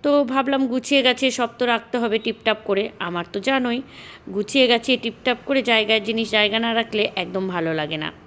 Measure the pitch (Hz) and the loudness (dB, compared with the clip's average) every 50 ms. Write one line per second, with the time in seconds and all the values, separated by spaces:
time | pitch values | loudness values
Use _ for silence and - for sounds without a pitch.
0 | - 294 285 285 285 233 262 269 262 269 269 269 269 247 240 262 240 - 285 277 | 2 4 4 4 2 2 0 0 2 2 2 0 0 0 0 -4 0 2 2 4
1 | 240 254 247 247 269 262 247 - 240 233 - - 247 240 233 220 226 - - 247 | 4 4 2 2 0 0 0 0 -4 -4 -2 -2 0 0 0 0 -2 -4 -4 -2
2 | 233 226 208 226 - 233 220 - - 226 214 214 - - 202 196 214 - - - | 0 0 0 0 -2 -2 -6 -2 0 -2 -2 0 -2 -2 0 0 -2 -4 -6 -8
3 | - 175 175 175 170 - - 202 190 254 269 269 247 240 233 254 262 - - - | -8 -4 -4 -6 -6 -4 -8 -4 -2 0 0 0 0 0 -2 -4 -6 -12 -18 -20
4 | - - - - - - 185 202 202 208 - 277 254 233 233 226 233 - 254 233 | -20 -20 -20 -18 -16 -8 -6 -6 -6 0 4 4 6 6 4 2 2 0 0 0
5 | 233 233 - - - 254 247 247 - - 277 269 226 240 233 220 214 208 220 220 | 0 -8 -8 -4 -2 -2 -2 -2 -2 0 0 0 2 4 2 2 4 2 0 0
6 | 196 208 220 226 226 196 220 214 208 208 214 226 233 233 226 226 226 226 - 214 | 0 -2 -2 -2 -2 0 2 2 2 2 0 0 -2 0 0 -2 -2 -2 -2 -2
7 | 208 - - 196 180 175 180 190 190 185 180 175 165 165 160 156 151 151 160 151 | -2 -2 -2 -6 -8 -4 -4 -4 -4 -2 -4 -2 -2 -2 -2 -4 -4 -6 -6 -6
8 | 156 165 - - - | -8 -8 -10 -12 -20